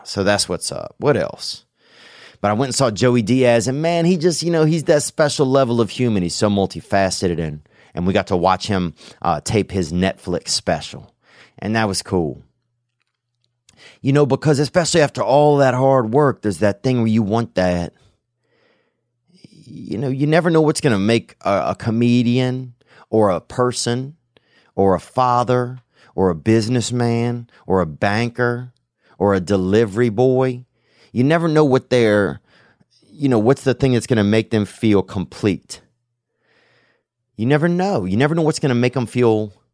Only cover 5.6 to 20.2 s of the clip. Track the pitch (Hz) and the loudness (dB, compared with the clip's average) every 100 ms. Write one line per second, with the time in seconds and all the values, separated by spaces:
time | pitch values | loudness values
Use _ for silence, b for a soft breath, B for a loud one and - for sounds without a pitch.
5.6 | 123 117 110 - 123 101 87 - 107 101 | 2 0 -2 -2 -2 0 -2 -2 0 2
6.6 | 95 85 - 101 95 - 92 82 80 76 | -2 -4 -4 0 0 0 -4 -2 -6 -8
7.6 | - b b - 90 95 95 92 90 92 | -16 b b -4 0 0 0 0 2 0
8.6 | - 95 87 - B B - 78 - 107 | -2 -2 -2 -8 B B -4 -4 -2 -2
9.6 | 92 95 78 87 95 - - 87 - - | -2 -4 -4 -2 -2 -4 -8 -8 -6 -6
10.6 | - 78 - - 71 _ b b b b | -4 -6 -6 -16 -20 _ b b b b
11.6 | 101 113 110 92 - 95 76 64 - _ | -4 -2 -2 -4 -4 -4 -4 -8 -18 _
12.6 | _ _ _ _ _ _ _ _ _ _ | _ _ _ _ _ _ _ _ _ _
13.6 | _ B B B 135 143 143 135 156 139 | _ B B B 0 2 2 2 2 0
14.6 | 147 185 156 170 143 - 107 139 147 143 | 0 0 0 2 0 0 0 4 4 4
15.6 | 135 123 135 135 110 131 143 - 104 87 | 2 2 2 2 2 2 2 0 -4 0
16.6 | 104 95 131 127 113 110 98 113 110 - | -2 0 -2 0 2 2 0 -2 -2 -2
17.6 | 92 87 85 - _ _ _ _ _ _ | 0 -2 -4 -12 _ _ _ _ _ _
18.6 | _ _ _ _ _ _ _ _ - _ | _ _ _ _ _ _ _ _ -20 _
19.6 | - - - - 135 131 | -20 -18 -10 -6 -6 -2